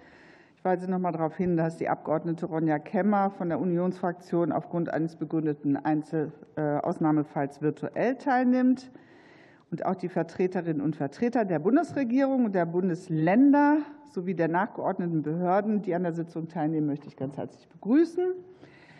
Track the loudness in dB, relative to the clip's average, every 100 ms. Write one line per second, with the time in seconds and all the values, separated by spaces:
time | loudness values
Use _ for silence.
0 | -20 -20 -20 -20 _ _ -2 0 0 -2
1 | -2 -2 -2 0 0 2 0 -2 -4 -4
2 | -2 -2 -2 -4 -4 -2 0 0 0 0
3 | 2 2 2 -2 -4 -2 0 0 -2 -2
4 | -4 -6 -2 0 0 -2 -2 -4 -2 -2
5 | -4 -6 -4 -2 -2 -2 0 0 0 -2
6 | -2 -4 -4 -8 -12 -4 -2 0 -2 0
7 | 2 2 0 -2 -4 -2 -4 -2 -6 -2
8 | -2 0 0 2 4 4 4 2 -4 -20
9 | -20 -20 -20 -20 -20 -20 -10 -6 -4 -4
10 | -4 -4 -4 -2 -2 -2 -2 -2 -2 -2
11 | -4 -2 0 0 0 0 2 2 2 -2
12 | 0 2 2 2 2 2 0 0 0 -2
13 | -2 2 4 6 8 8 6 4 0 -12
14 | -12 -8 -4 0 2 2 -2 -2 -4 -2
15 | -2 -2 -2 0 2 2 2 0 0 0
16 | 0 -4 -6 -8 -6 -2 -2 0 0 -2
17 | -8 -8 -8 -6 -10 -12 -20 -8 2 2
18 | 2 0 -4 -4 -10 -20 -20 -20 -20